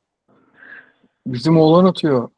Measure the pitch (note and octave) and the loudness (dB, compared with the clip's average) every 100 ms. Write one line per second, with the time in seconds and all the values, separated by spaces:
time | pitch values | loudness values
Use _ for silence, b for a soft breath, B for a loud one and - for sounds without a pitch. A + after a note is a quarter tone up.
0 | _ _ _ b b b b b b b | _ _ _ b b b b b b b
1 | _ _ - B2 D#3 E3 D#3 E3+ F#3 F3 | _ _ -14 -8 -2 2 4 4 2 0
2 | D#3 B2+ A#2 | -4 -4 -6